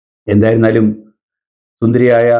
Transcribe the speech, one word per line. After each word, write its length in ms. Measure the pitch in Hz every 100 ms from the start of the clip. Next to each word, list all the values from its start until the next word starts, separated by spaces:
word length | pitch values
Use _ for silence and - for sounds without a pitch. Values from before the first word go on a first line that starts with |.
| _ _ -
എന്തായിരുന്നാലും 520 | 104 110 113 113 113 110 - - _ _ _ _ _ _ _
സുന്ദരിയായ 480 | 117 123 123 117 117 117